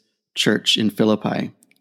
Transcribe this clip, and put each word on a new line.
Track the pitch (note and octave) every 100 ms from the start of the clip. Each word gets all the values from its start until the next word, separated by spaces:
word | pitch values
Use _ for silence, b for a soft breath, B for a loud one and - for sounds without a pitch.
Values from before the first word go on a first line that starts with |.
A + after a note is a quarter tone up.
| _ _ _
church | - - G#2+ - -
in | A2
Philippi, | - A2 G#2+ A#2 - - - _ _